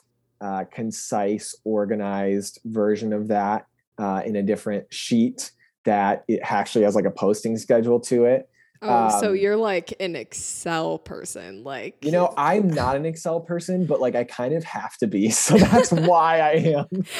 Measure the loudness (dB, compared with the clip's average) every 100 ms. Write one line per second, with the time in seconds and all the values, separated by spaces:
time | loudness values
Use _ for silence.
0 | _ _ _ _ -8 -8 -8 -8 -8 -8
1 | -6 -2 -2 -2 -6 -10 -4 -2 0 -2
2 | -2 -2 -2 -2 -4 -12 -8 0 0 0
3 | -2 -4 -2 0 0 -2 -6 _ _ -6
4 | -4 -2 -2 -2 0 -2 -2 -6 -8 -12
5 | 0 2 2 -2 -14 -16 _ _ 0 2
6 | 2 0 -2 -2 0 -2 0 2 4 4
7 | 0 0 0 0 -2 -4 2 2 4 0
8 | 2 2 4 2 -2 _ _ _ 0 2
9 | 4 2 0 2 2 2 0 -2 -4 -6
10 | -6 -6 -10 -12 -10 -8 -4 -2 -2 -6
11 | -8 -14 -12 -14 -14 -14 -12 -10 -12 -8
12 | -2 2 2 2 2 2 2 2 0 0
13 | -4 -6 -4 -4 -4 -6 -4 -2 0 0
14 | 0 -2 -4 -6 -4 -4 -4 -10 -10 -4
15 | -2 2 2 0 4 6 8 6 4 4
16 | 4 6 6 4 4 4 2 0 -2 -6
17 | -6